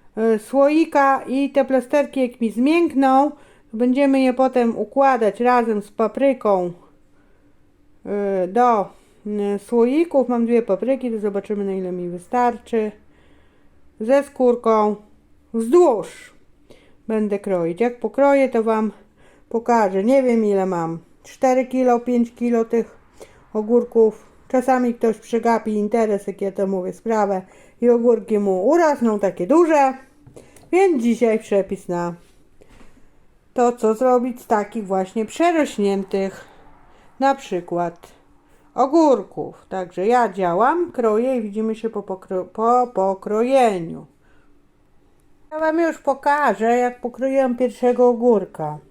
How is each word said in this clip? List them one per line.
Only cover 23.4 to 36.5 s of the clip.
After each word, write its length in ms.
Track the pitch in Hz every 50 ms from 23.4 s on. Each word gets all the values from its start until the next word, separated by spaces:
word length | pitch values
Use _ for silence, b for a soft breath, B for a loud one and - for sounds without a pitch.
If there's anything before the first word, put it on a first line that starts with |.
| B B
ogórków. 760 | - 220 214 214 240 240 240 240 - 226 220 214 214 - - - _ _ _ -
Czasami 460 | - 254 247 262 262 254 247 240 233
ktoś 240 | - - 226 214 -
przegapi 540 | - - - 226 220 233 226 220 - 220
interes, 540 | 214 208 208 208 240 233 226 214 208 196 -
jak 140 | - 190 -
ja 120 | 202 196
to 140 | 190 - 196
mówię, 260 | 190 196 185 180 185
sprawę 500 | 180 - - 226 226 214 208 196 196 185 185 b b b b b b -
i 100 | 233 240
ogórki 480 | 240 240 233 247 233 220 196 - 220 208
mu 300 | 202 196 190 185 185 247
urosną 500 | 311 349 339 302 285 - 240 226 214 208
takie 280 | 202 190 - - 175
duże. 480 | 185 277 330 349 311 320 285 277 262 262 254 - _ _ _ _ - B B B B B B B -
Więc 300 | - 359 392 381 330 247
dzisiaj 360 | 226 240 226 - 247 226 220 226
przepis 500 | 226 - 208 196 185 190 196 185 - -
na 260 | 175 175 175 170 170 170 _ _ _ _ _ _ _ _ b b b b b b b b b b b b b _ _ _ _ _ -
to, 180 | 254 240 240
co 220 | 240 240 - 220 220
zrobić 480 | 214 254 254 254 247 240 254 240 -
z 40 | -
takich 400 | - 233 208 202 202 - 233 202
właśnie 400 | 180 190 190 190 185 - 226 220
przerośniętych 1160 | 220 - - 330 349 339 320 285 - - - 202 196 196 196 196 - - 196 190 190 - - - -